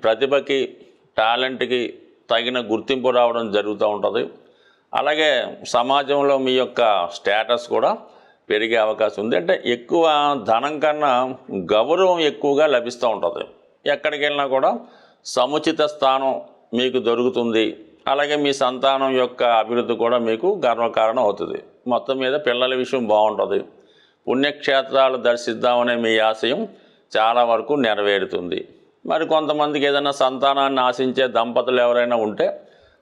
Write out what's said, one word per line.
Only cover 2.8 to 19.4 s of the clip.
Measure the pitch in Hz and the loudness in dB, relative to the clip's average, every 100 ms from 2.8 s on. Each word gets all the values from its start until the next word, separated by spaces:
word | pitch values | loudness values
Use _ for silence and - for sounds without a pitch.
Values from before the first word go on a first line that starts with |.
| - 131 123 123 | -2 -2 2 4
రావడం | 120 117 113 104 | 2 2 -2 0
జరుగుతూ | 104 104 107 | -2 0 0
ఉంటుంది. | 104 101 107 131 - _ _ _ _ _ 117 | 0 -2 -2 -4 -8 _ _ _ _ _ -2
అలాగే | 139 151 156 127 98 - - | 0 0 0 0 -2 -10 -4
సమాజంలో | 123 123 139 139 143 139 135 131 | -2 2 0 0 0 2 2 2
మీ | 127 | 0
యొక్క | 123 - 113 98 98 - | 0 0 2 2 -2 -4
స్టేటస్ | 98 104 113 120 - | -2 0 0 -2 -2
కూడా | 110 139 233 - - _ _ - | 0 0 -2 -8 -20 _ _ -4
పెరిగే | 107 113 113 | -2 0 2
అవకాశం | 110 107 107 101 | 0 0 -2 -2
ఉంది. | 110 180 | -2 -2
అంటే | 170 185 113 | 0 -2 -2
ఎక్కువ | 120 - 170 165 147 147 139 98 | -4 -2 0 2 2 0 -2 0
ధనం | 113 139 151 | 0 0 -2
కన్నా | 151 151 147 123 131 131 - 98 85 | -2 0 2 2 0 -6 -10 -8 0
గౌరవం | 104 123 175 190 175 151 | 2 2 2 2 2 0
ఎక్కువగా | - 143 139 151 123 | 0 0 2 2 2
లభిస్తూ | 117 120 120 101 | -2 -4 -2 0
ఉంటుంది. | 85 - - - _ _ 139 | -2 -4 -10 -14 _ _ -4
ఎక్కడికి | 143 156 147 147 | -2 -2 -2 -2
వెళ్ళినా | 143 139 | -2 -2
కూడా | 135 156 240 - - _ _ - 127 | 0 0 0 -8 -20 _ _ -6 -2
సముచిత | 127 151 156 160 151 | 0 0 0 0 -2
స్థానం | - 135 135 135 - - - _ 117 | 0 2 2 0 -4 -8 -20 _ -2
మీకు | 127 127 110 | 0 0 0
దొరుకుతుంది. | 117 123 127 117 110 110 - - _ - | 2 0 0 0 2 0 -2 -14 _ -4
అలాగే | 139 143 147 143 | -2 0 0 0
మీ | 139 | 0
సంతానం | 127 127 135 135 135 131 | -2 0 0 2 0 2
యొక్క | 123 - | 0 0